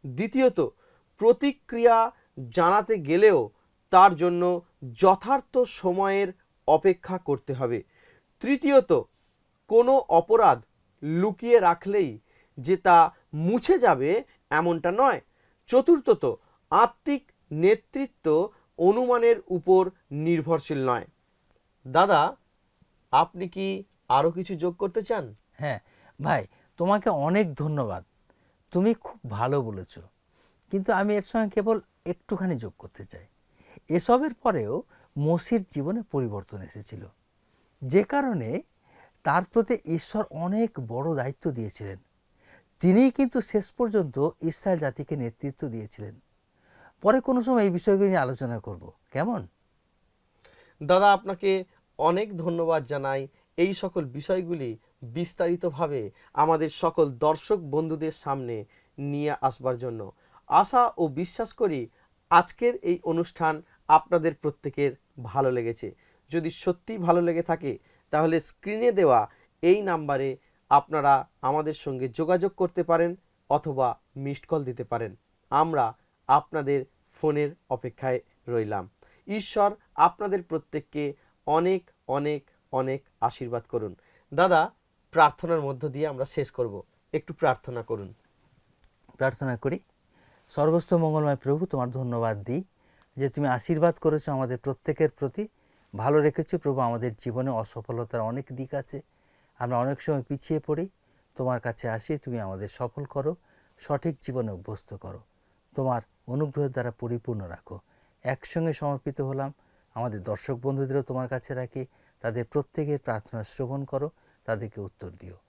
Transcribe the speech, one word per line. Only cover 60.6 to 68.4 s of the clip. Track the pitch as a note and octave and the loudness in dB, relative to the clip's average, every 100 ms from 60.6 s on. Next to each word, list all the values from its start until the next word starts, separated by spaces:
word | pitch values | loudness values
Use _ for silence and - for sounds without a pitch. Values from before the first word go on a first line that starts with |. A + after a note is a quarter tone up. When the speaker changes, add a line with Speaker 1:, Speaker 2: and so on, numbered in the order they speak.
| G3 B3+ A#3+ - | 4 2 2 2
Speaker 1:
ও | D#3+ | -4
বিশ্বাস | C3+ F3+ - A3+ | -2 -8 -6 -8
করি | - G#3 C#3+ A2+ _ _ _ _ | -2 -2 -2 -8 _ _ _ _
আজকের | F3 F3 - A#3+ A#3+ | 4 4 -2 -2 0
এই | F3 F3 | -4 -2
অনুষ্ঠান | E3 E3 E3+ - D#3+ D#3 - _ - | -2 -2 -4 -4 -4 -4 -10 _ 4
আপনাদের | D#3 - F3 D#3+ D3 | 4 4 0 0 -2
প্রত্যেকের | D3+ - C#3+ - C#3+ B2+ _ - | -8 -6 -10 -2 -2 -2 _ -16
ভালো | A#2 C3 C3+ | -6 0 0
লেগেছে। | B2 A#2 A#2 G2+ - _ _ _ | 0 -2 -6 -10 -14 _ _ _
যদি | E3 D#3+ | -4 -4
সত্যি | - - F3 - A3 | -4 -4 -4 -8 -4
ভালো | E3+ F3 | 2 4
লেগে | E3+ E3+ | 2 -2
থাকে, | E3+ E3 C#3+ G2+ _ _ _ | -2 -4 -4 -8 _ _ _
তাহলে | D3+ D#3+ | 0 2
স্ক্রিনে | E3 | 0